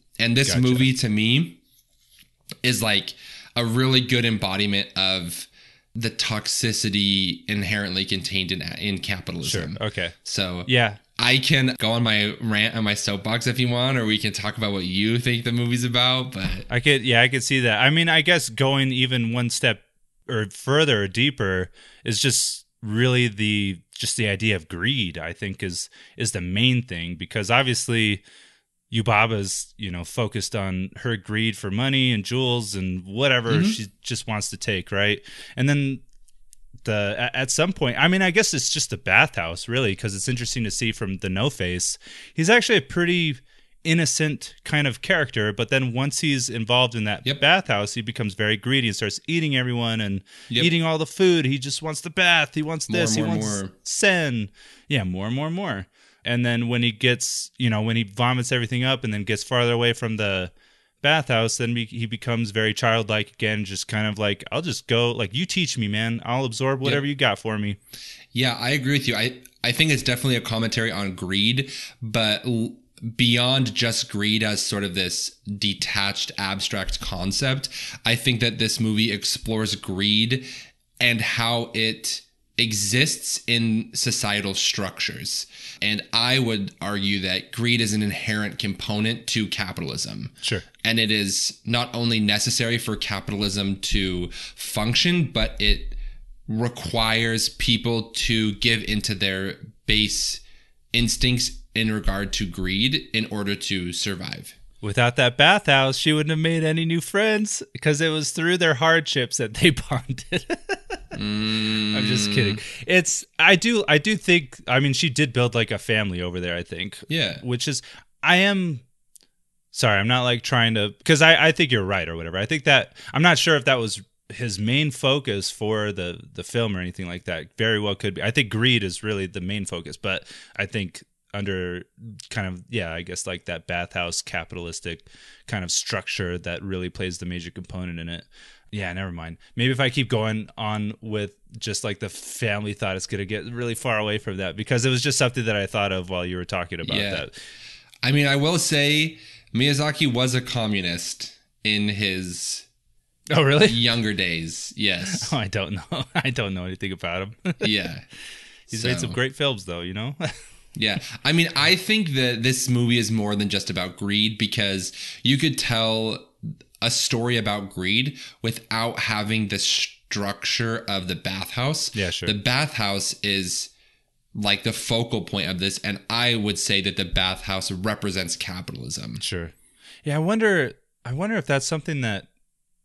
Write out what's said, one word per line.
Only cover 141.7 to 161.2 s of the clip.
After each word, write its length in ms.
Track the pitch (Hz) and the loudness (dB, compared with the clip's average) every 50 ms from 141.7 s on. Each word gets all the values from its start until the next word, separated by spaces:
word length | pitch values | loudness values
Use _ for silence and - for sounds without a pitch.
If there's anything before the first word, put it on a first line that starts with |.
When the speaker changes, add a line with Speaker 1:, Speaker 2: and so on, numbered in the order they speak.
| 101 - - | -6 -4 -4
Speaker 2:
like, 160 | 107 101 - | -4 -6 -4
the 100 | 113 95 | -6 -10
family 640 | - - - - - - 123 107 101 104 107 104 101 | -10 -10 -14 -12 -8 -4 -2 -2 -2 -2 -2 -6 -6
thought, 220 | - - 95 95 | -4 -4 -4 -4
it's 100 | 95 - - | -4 -6 -6
gonna 180 | 113 98 101 | -6 -6 -4
get 200 | 95 107 104 78 120 | -4 -6 -6 -6 -8
really 240 | 120 120 123 117 113 | -8 -6 -4 -4 -4
far 220 | - - 131 113 107 | -4 -2 -2 -2 0
away 180 | 107 107 104 104 | 0 0 -2 -2
from 180 | - 110 95 95 | -4 -6 -6 -4
that, 180 | 95 90 80 | -4 -6 -4
because 300 | 101 107 - 131 120 120 | -6 -4 0 0 2 2
it 40 | 131 | 2
was 120 | 127 123 | 2 2
just 160 | - 147 123 - | 2 0 2 2
something 280 | 135 123 - 127 113 | 2 2 0 0 0
that 100 | 110 104 | 0 0
I 100 | 104 98 - | 0 0 0
thought 240 | - 107 101 98 | 0 0 0 0
of 180 | 92 92 90 90 | 0 -2 -4 -4
while 160 | 95 90 90 | -4 -4 -2
you 120 | 90 90 90 | -2 -4 -6
were 80 | 90 | -6
talking 340 | - 101 90 87 - 90 85 | -4 -4 -6 -4 -4 -6 -8
about 180 | 82 - 104 101 | -6 -2 -2 -2
Speaker 1:
Yeah. 140 | 101 101 | -2 -2
Speaker 2:
that. 180 | 92 78 71 - - - - - - - - - - - - _ - - | -4 -4 -6 -8 -12 -16 -18 -18 -18 -20 -20 -20 -20 -20 -20 _ -12 -4
Speaker 1:
I 100 | - 127 | 0 2
mean, 140 | 139 143 143 143 | 4 4 4 4
I 80 | 139 | 4
will 220 | 143 143 156 180 165 | 4 4 2 2 2
say 580 | - - 156 147 143 143 151 151 156 160 160 - - - - - - _ - | 2 2 2 4 4 4 4 4 2 0 -2 -8 -20 -20 -20 -20 -16 _ 0
Miyazaki 580 | 113 131 143 143 135 147 151 143 - 160 135 | 2 2 4 4 2 2 0 2 2 2 2
was 220 | 117 120 127 131 127 | 4 2 2 2 2
a 80 | 127 | 0
communist 920 | 127 - - 123 110 107 104 98 90 87 85 87 - - - - - - - _ _ _ _ _ - | -2 -2 -4 -2 0 0 0 0 0 -2 -4 -4 -6 -8 -8 -10 -12 -14 -14 _ _ _ _ _ -2
in 240 | 107 104 104 104 104 | 0 0 2 0 0
his 760 | 101 101 104 98 92 92 92 90 87 85 - - - - - _ _ _ _ _ _ _ _ _ _ _ - - | 0 0 -2 -2 -2 -2 -6 -6 -8 -8 -6 -8 -8 -8 -10 _ _ _ _ _ _ _ _ _ _ _ -6 0
Speaker 2:
Oh, 100 | 151 160 | 2 4
really? 260 | 151 135 139 151 214 - | 6 6 6 6 6 6
Speaker 1:
younger 460 | 113 117 117 120 117 117 113 107 104 | 6 4 2 2 2 2 0 0 0
days, 580 | 92 95 87 85 82 82 80 78 - - - - | 0 0 -2 -2 -2 -4 -6 -8 -10 -10 -12 -8
yes. 540 | - 104 98 92 87 92 95 92 - - - | -2 0 0 0 0 -2 -4 -6 -6 -4 -2
Speaker 2:
<laughs> 40 | 160 | -2
Oh, 40 | 131 | -2
I 100 | 107 98 | -2 -2
don't 260 | - 104 95 78 101 | -2 -4 -4 -4 -6
know. 300 | 87 - - 175 - - - | -8 -6 -6 -6 -6 -6 -4
<laughs> 60 | - | -4
I 140 | 175 - 131 | -2 -2 -2
don't 240 | 117 131 110 98 95 | -2 -2 -4 -4 -4
know 120 | 90 90 | -6 -6
anything 260 | 92 92 - - 98 | -8 -8 -6 -6 -8
about 320 | 92 - - 87 85 92 98 | -8 -6 -6 -6 -4 -4 -6
him. 320 | 104 117 _ - 185 165 - | -8 -10 _ -6 -6 -4 -2
<laughs> 60 | - | 0
Speaker 1:
Yeah. 360 | 107 107 101 87 82 - - - - - - - - - - - - - - - - | 0 0 0 0 -4 -8 -12 -16 -18 -20 -18 -18 -18 -18 -18 -20 -20 -20 -20 -14 -10
Speaker 2:
He's 140 | - 110 110 | -8 -4 -2
made 100 | 127 127 - | -2 -2 -2
Speaker 1:
So 60 | - 113 | -2 -4
Speaker 2:
some 60 | 90 | -2
great 220 | 123 127 131 135 | -2 -2 -2 -2
films, 300 | - 147 139 127 98 90 | -2 -2 -2 -2 -4 -6
though, 160 | 90 85 85 | -8 -8 -6
you 140 | 87 90 95 | -6 -6 -6
know? 200 | 104 110 135 143 - | -6 -6 -6 -6 -6
<laughs> 60 | 170 143 - - - - - - - - - | -6 -8 -8 -8 -18 -20 -20 -20 -20 -14 -6
Speaker 1:
Yeah. 220 | - 107 107 98 - - - - - | -2 0 0 0 -2 -6 -10 -12 -4